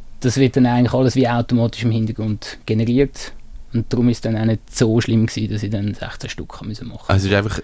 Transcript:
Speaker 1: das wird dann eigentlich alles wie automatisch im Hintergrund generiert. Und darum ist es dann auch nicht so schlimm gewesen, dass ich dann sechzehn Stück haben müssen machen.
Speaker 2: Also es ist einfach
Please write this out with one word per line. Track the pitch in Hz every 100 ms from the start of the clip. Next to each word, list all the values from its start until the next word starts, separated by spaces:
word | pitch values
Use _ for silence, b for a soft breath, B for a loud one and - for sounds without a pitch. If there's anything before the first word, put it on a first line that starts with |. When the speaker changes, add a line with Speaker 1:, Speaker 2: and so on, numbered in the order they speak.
| - -
Speaker 1:
das | 127 131
wird | 131 139
dann | 123
eigentlich | 120 120
alles | 123 127 131
wie | 120
automatisch | 120 117 123 117 -
im | 120
Hintergrund | 113 110 104 107 104 - - -
generiert. | 110 113 123 139 - - - - - -
Und | 120 -
darum | 123 120
ist | 113
es |
dann | 117 110
auch | 110
nicht | 110 - -
so | 113 117
schlimm | 110 110 113
gewesen, | - 104
dass | 107
ich | 104
dann | 107 104
sechzehn | - - - -
Stück | - 82 -
haben | -
müssen | 107 120
machen. | - -
Speaker 2:
Also | 95 98
es |
ist | 101
einfach | 101 -